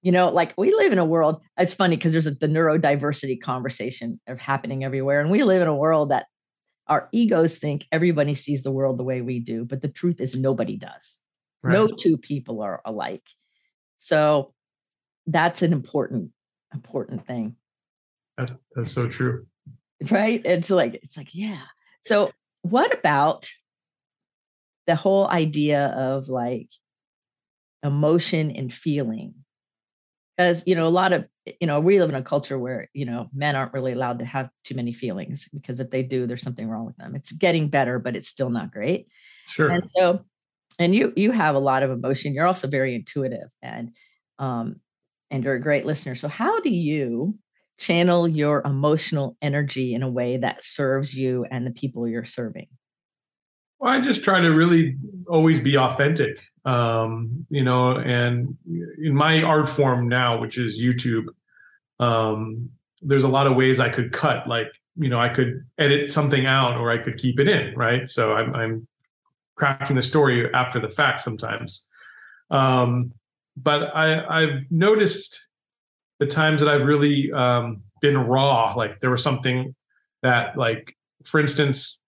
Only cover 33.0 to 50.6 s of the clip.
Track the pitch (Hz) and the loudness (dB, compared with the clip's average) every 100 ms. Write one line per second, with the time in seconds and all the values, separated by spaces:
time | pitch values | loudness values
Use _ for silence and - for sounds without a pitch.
33 | 120 120 117 139 147 139 127 135 131 123 | -6 -6 -8 -4 -2 -2 -4 -4 -4 -4
34 | 123 120 120 135 131 _ - 127 120 117 | -4 -6 -6 -6 -8 _ -12 -8 -6 -6
35 | 123 95 - 139 - 147 - 123 131 131 | -8 -8 -8 -12 -12 -14 -12 -10 -6 -6
36 | 127 131 120 120 - 123 110 110 113 - | -4 -4 -4 -6 -10 -10 -8 -8 -10 -14
37 | 127 135 - 160 180 165 151 143 123 123 | -14 -12 -12 -2 0 2 0 0 0 -2
38 | 123 107 - - 127 120 87 104 117 180 | -4 -8 -10 -6 -4 -4 -6 -6 -4 -4
39 | - _ - - - - 151 175 - 180 | -6 _ -20 -20 -12 0 0 0 0 2
40 | 180 185 - _ _ _ _ - 175 202 | 2 2 -6 _ _ _ _ -2 2 4
41 | 254 - 214 233 156 139 139 131 135 123 | 2 2 2 2 2 2 2 2 0 -2
42 | 127 135 147 143 175 180 135 139 135 120 | -2 -2 -4 0 0 0 -2 -2 -2 -4
43 | - 147 131 120 - _ - - - _ | -8 -6 -6 -6 -14 _ -14 -12 -12 _
44 | _ _ _ - 135 120 117 - _ _ | _ _ _ -10 -6 -6 -8 -10 _ _
45 | _ _ _ 139 127 127 147 147 135 147 | _ _ _ -6 -2 -2 0 0 0 -6
46 | 135 127 147 - 269 453 330 175 151 151 | -6 -8 -10 -4 -2 0 0 0 0 -2
47 | 127 117 165 214 _ _ _ _ - 170 | -2 -2 -4 -6 _ _ _ _ 0 4
48 | 180 175 170 156 147 147 139 135 147 156 | 4 4 4 2 2 2 0 0 2 0
49 | - 151 135 - 147 143 143 135 127 120 | 0 -4 -4 -4 -4 -2 -2 -2 -2 -2
50 | 131 123 123 127 123 - | -2 -2 -2 -2 -4 -4